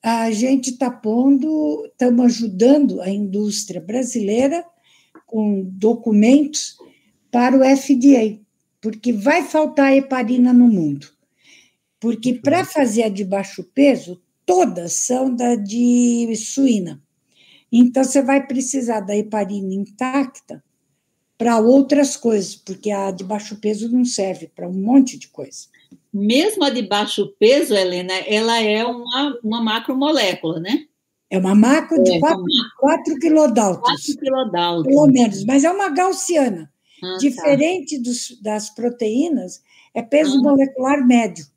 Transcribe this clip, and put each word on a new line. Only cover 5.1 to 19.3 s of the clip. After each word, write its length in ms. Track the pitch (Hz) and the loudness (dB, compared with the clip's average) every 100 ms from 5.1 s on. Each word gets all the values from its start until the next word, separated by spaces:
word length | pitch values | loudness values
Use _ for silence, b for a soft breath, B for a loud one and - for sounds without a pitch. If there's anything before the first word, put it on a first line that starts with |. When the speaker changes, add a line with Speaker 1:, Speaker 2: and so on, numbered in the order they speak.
| _ _ | _ _
Speaker 1:
com 360 | 220 214 196 | -4 -2 -2
documentos 1120 | 190 190 214 233 233 208 220 277 294 - - - b b b _ _ | -6 -2 0 0 0 4 6 4 2 -6 -12 -16 b b b _ _
para 260 | 240 247 262 | 0 2 4
o 60 | |
F 320 | 262 269 - | 4 2 2
D 220 | 262 277 254 | 4 6 6
A, 340 | 220 214 _ _ _ _ | 2 -4 _ _ _ _
porque 320 | 220 220 247 | -10 -6 -4
vai 300 | 214 214 330 | -2 0 0
faltar 500 | - 311 302 - 269 | 0 -2 0 2 4
heparina 580 | 269 269 254 220 247 247 | 4 2 -6 -2 2 4
no 140 | 247 240 | 6 6
mundo. 400 | 202 151 143 - _ _ b b b b b _ _ | 4 -2 -6 -12 _ _ b b b b b _ _
Porque 320 | 226 214 254 | -6 -4 -4
pra 280 | 233 277 320 | -2 0 0
Speaker 2:
Uhum. 40 | |
Speaker 1:
fazer 380 | - 311 254 208 | 0 0 0 0
a 60 | 220 | -2
de 140 | 190 | -4
baixo 380 | 190 196 196 - | -4 -4 -6 -12
peso, 580 | 180 - 277 240 - 180 _ _ - | -10 2 4 2 -4 -18 _ _ 0
todas 480 | 359 294 175 170 | 2 2 -2 -8
são 380 | - - 254 262 240 | -6 -4 -2 -2 -2
da 180 | 240 | -2
de 800 | 240 202 226 240 240 240 233 233 | -2 -4 0 2 4 2 0 -2
suína. 680 | 220 - - 269 214 175 147 _ _ _ b b b b | -6 -6 -2 0 0 -2 -12 _ _ _ b b b b
Então, 320 | 233 247 262 | 4 4 4
você 200 | 254 277 | 0 0
vai 240 | 254 277 277 | 2 0 0
precisar 540 | 254 262 269 233 220 | -6 -4 -6 -4 -6
da 140 | 190 | -4
heparina 600 | 208 214 | -4 -4